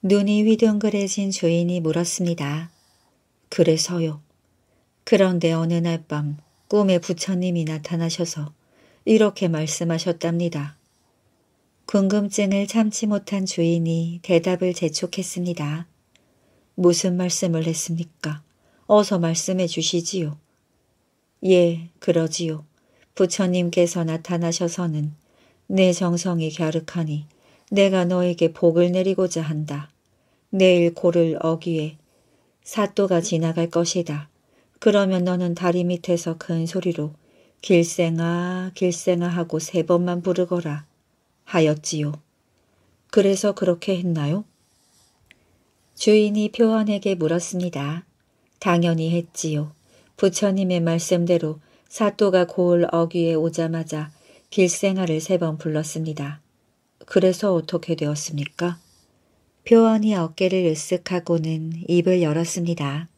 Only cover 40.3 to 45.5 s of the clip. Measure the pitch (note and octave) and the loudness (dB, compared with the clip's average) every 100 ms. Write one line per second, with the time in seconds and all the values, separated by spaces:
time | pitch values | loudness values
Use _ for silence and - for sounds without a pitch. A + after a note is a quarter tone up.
40.3 | F3+ F3 F3+ E3 D3 D3 _ _ _ _ | 0 0 -2 -4 -8 -10 _ _ _ _
41.3 | _ _ F3+ D#3+ D3+ - D#3 D3 D3 _ | _ _ 2 2 2 -4 -4 -4 -6 _
42.3 | _ _ _ _ _ _ _ _ - G3 | _ _ _ _ _ _ _ _ 2 4
43.3 | G3 G#3 G3+ F3+ E3+ - F#3 F3+ D#3+ D3 | 2 0 0 0 0 0 -2 0 -2 0
44.3 | F3 A3 _ _ _ _ _ _ _ _ | -2 -6 _ _ _ _ _ _ _ _
45.3 | _ _ | _ _